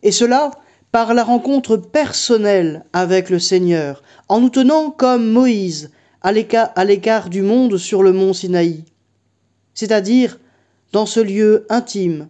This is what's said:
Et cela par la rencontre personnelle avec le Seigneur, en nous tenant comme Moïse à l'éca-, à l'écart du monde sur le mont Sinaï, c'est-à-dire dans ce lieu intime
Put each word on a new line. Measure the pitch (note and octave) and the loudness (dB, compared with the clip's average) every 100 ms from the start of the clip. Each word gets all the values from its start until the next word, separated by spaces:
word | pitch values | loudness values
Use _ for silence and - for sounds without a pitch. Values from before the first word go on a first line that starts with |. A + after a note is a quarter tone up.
Et | G3+ | 0
cela | G3+ A#3+ B3+ D4 - _ _ _ A#3 | 0 0 0 -2 -6 _ _ _ -2
par | A3+ | 0
la | A#3 | 0
rencontre | A3+ A#3+ A#3+ C#4 C4 A3 | 2 0 0 -2 0 -2
personnelle | E3+ D4+ D4 - - A#3 G#3 G3 E3+ D#3 - | 0 -4 -2 -4 0 0 2 2 0 -4 -8
avec | F3 F3+ F#3 F#3 | -4 0 0 0
le | F#3 | -2
Seigneur, | - F#3 F3+ E3+ D3 C#3 _ - _ | 0 0 2 0 -2 -8 _ -20 _
en | G#3 | 0
nous | B3 | 2
tenant | B3+ C4 D#4 D#4 | 2 2 2 -2
comme | D4+ B3+ B3 A3+ | -2 0 0 0
Moïse | A3+ B3+ A3+ F#3 D#3 D3+ _ _ _ | 2 2 0 -4 -8 -14 _ _ _
à | F#3 | -2
l'éca-, | G#3 A3 A3+ A3+ | -2 0 0 0
à | - F#3+ | 0 0
l'écart | G3+ G#3 A3 F#3+ | 2 2 -2 -2
du | F3+ | -4
monde | G3 A#3 B3+ G3 | 0 2 2 -2
sur | - G3+ | -2 2
le | F#3+ | 2
mont | F#3 F#3+ | 4 0
Sinaï, | F#3 F#3 F3+ E3+ D#3+ D#3+ _ _ _ _ _ _ _ _ | -2 -2 0 0 -4 -14 _ _ _ _ _ _ _ _
c'est-à-dire | - G#3+ A3 G3 B3 B3 - _ _ _ _ _ | -12 -2 -2 2 2 2 -4 _ _ _ _ _
dans | G3+ | -4
ce | G#3 A3+ | -2 -2
lieu | G#3+ G3 G#3+ G#3+ G#3+ | -2 0 2 2 0
intime | A3+ A#3+ G3+ F#3 D#3 D3+ | -4 -4 -6 -4 -4 -10